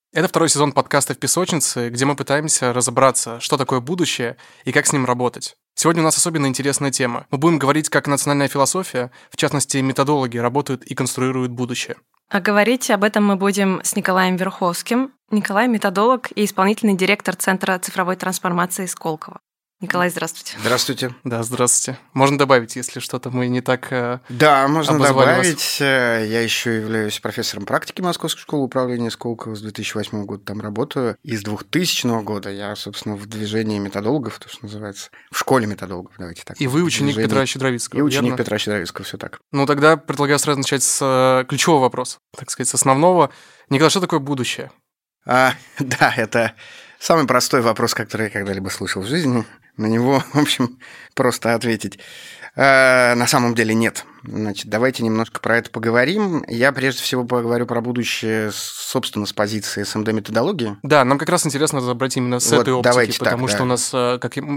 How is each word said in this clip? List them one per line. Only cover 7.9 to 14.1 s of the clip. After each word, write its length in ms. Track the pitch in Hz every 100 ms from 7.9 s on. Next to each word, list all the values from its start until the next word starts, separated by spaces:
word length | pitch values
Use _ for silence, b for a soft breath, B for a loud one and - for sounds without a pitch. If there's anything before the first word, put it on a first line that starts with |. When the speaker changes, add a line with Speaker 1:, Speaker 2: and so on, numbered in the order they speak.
| 143 143
Speaker 1:
национальная 400 | 139 147 143 135
философия, 640 | 143 135 185 185 123 123 B B
в 80 | -
частности, 400 | 147 143 - 139
методологи, 600 | 131 131 139 147 127 117
работают 460 | 120 139 139 127
и 120 | - 135
конструируют 560 | 131 - 127 131 127
будущее. 460 | 120 123 123 - - _ _ -
Speaker 2:
А 120 | 196
говорить 480 | 208 208 208 254 -
об 140 | 202
этом 220 | 208 208 202
мы 100 | 190
будем 440 | 196 196 190 185
с 120 | - 202
Николаем 420 | 190